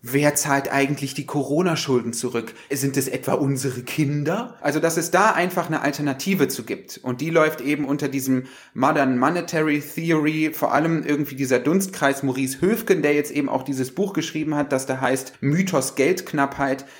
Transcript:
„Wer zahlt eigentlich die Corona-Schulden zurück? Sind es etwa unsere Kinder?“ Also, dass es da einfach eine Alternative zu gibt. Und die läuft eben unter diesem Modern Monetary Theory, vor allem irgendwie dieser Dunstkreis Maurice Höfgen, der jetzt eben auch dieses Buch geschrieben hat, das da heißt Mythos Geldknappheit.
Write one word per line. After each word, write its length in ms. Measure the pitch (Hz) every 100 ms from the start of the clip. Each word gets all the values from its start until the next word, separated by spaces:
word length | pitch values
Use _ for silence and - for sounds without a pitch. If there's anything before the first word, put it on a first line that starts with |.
| 120
„Wer 280 | 135 147 147
zahlt 360 | 151 139 139
eigentlich 440 | 139 139 147 135 -
die 100 | 143
Corona-Schulden 880 | 147 135 147 185 160 - 127 117
zurück? 400 | 113 123 117 117 - -
Sind 260 | 143 135 135
es 120 | 135
etwa 260 | 131 -
unsere 480 | 143 143 135 135 127
Kinder?“ 760 | 123 - 147 147 147 196 247 -
Also, 180 | 147 147
dass 180 | 165 165
es 120 | 165
da 220 | 180 208
einfach 340 | 190 180 - -
eine 160 | 156
Alternative 640 | 143 147 147 135 - 190 139
zu 160 | -
gibt. 360 | 117 104 - -
Und 220 | 127 123
die 100 | 151
läuft 280 | 165 156 156
eben 260 | 127 147 139
unter 220 | 143 143
diesem 360 | 135 131 131 127 - - -
Modern 420 | 131 147 135 123
Monetary 640 | 135 175 170 165 156 147
Theory, 680 | 143 - 165 156 151 156 156
vor 220 | - - 131
allem 260 | 160 165
irgendwie 300 | 143 147 147
dieser 240 | 135 135 123
Dunstkreis 640 | 131 185 190 - 143 135
Maurice 400 | 139 131 135 -
Höfgen, 400 | 180 226 - 180
der 140 | 147 147
jetzt 160 | 147
eben 180 | 143 139
auch 140 | 131
dieses 320 | 127 135 131 -
Buch 180 | 202
geschrieben 400 | 175 151 156 151
hat, 180 | 147 143
das 140 | 135 131
da 160 | 131
heißt 360 | 131 131 - -
Mythos 540 | 139 156 190 151 131 -
Geldknappheit. 920 | 135 180 - 151 139 - 139 135 - -